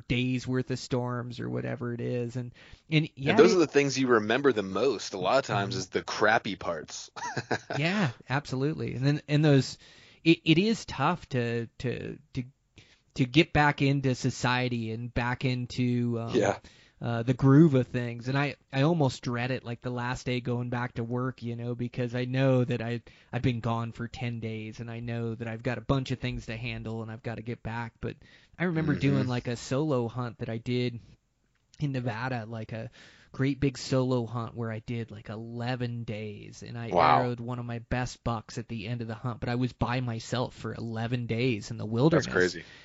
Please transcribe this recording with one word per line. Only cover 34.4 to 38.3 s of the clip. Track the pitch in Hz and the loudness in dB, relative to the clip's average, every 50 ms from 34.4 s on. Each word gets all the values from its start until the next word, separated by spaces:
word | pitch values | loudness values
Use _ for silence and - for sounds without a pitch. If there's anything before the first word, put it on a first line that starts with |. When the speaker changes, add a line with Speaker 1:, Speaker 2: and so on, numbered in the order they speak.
| 113 107 - | -6 -6 -6
Speaker 1:
where | 117 117 113 | -6 -6 -6
I | 110 107 | -6 -6
did, | - - 123 117 113 - | -6 -6 -6 -6 -6 -8
like, | 104 107 - - | -10 -14 -12 -12
eleven | 107 107 117 117 117 120 117 120 127 120 123 120 120 117 117 | -10 -10 -10 -10 -8 -6 -4 -4 -4 -4 -4 -4 -4 -6 -6
days, | 117 110 104 110 107 104 107 110 104 - - 101 | -8 -8 -8 -8 -10 -10 -12 -14 -16 -16 -16 -14
and | 110 117 120 | -12 -10 -10
I | 117 113 | -6 0
Speaker 2:
Wow. | 90 87 80 78 76 73 | 4 6 6 8 6 6
Speaker 1:
arrowed | - 123 120 120 | 4 2 -2 -4
one | 117 120 123 120 | -6 -8 -6 -6
of | 120 | -6
my | 120 117 117 | -6 -8 -8
best | 113 - 127 123 127 120 - - - | -6 -4 -2 -2 -2 -4 -6 -6 -4
bucks | 120 | -4